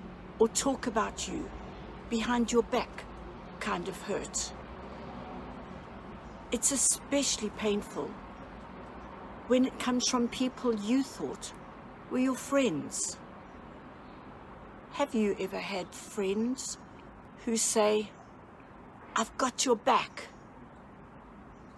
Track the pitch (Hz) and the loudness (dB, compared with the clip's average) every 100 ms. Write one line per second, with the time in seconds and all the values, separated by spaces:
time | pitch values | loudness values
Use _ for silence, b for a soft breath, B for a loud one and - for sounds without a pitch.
0 | - - - - 226 - 277 262 247 214 | -12 -12 -4 4 4 6 2 2 2 2
1 | 196 - - 165 - - - - - - | 2 0 -4 -4 -6 -8 -10 -12 -12 -12
2 | - 233 220 240 226 240 220 240 - - | -2 0 4 4 6 6 6 4 0 -6
3 | - - - - - - 208 185 180 180 | -10 -10 -10 -12 -12 -6 -2 0 -2 -4
4 | - 180 - - - - - - - - | -2 -2 -2 -2 -4 -6 -10 -10 -10 -10
5 | - - - - - - - - - - | -10 -10 -8 -8 -8 -10 -10 -12 -12 -12
6 | - - - - - 233 - 277 - - | -12 -12 -12 -12 -4 2 4 4 4 2
7 | - 285 262 - 214 - 214 202 - 165 | 2 2 4 2 -2 0 2 2 0 -4
8 | 139 - - - - - - - - - | -4 -6 -12 -12 -12 -12 -12 -12 -12 -12
9 | - - - - - 247 262 - 254 247 | -12 -12 -12 -6 4 6 6 2 2 2
10 | - 247 240 - 254 - 247 220 202 262 | 4 4 4 2 0 2 2 2 4 4
11 | 262 - 143 196 - - - - - - | 4 -2 -4 -4 -8 -12 -14 -14 -14 -14
12 | - 247 262 254 - 277 247 151 - - | -2 2 4 2 2 6 6 4 0 -2
13 | - - - - - - - - - - | -4 -4 -12 -16 -16 -16 -16 -16 -16 -16
14 | - - - - - - - - - - | -16 -16 -16 -16 -16 -16 -16 -16 -6 0
15 | 285 226 208 - 190 190 175 190 175 - | 2 4 4 4 0 -2 -2 -4 -4 -8
16 | - - 190 208 233 262 - - - - | -6 0 2 4 2 0 -4 -8 -12 -16
17 | - - - - - 226 - 226 208 214 | -16 -16 -16 -6 0 4 6 6 8 6
18 | 208 - - - - - - - - - | 2 -8 -18 -18 -18 -18 -18 -18 -18 -16
19 | - - - - 254 - 262 226 - 220 | -2 0 0 2 2 4 4 6 6 6
20 | - - - - - - - - - - | 4 -6 -12 -14 -18 -18 -18 -16 -18 -18
21 | - - - - - - - | -18 -18 -18 -18 -18 -18 -18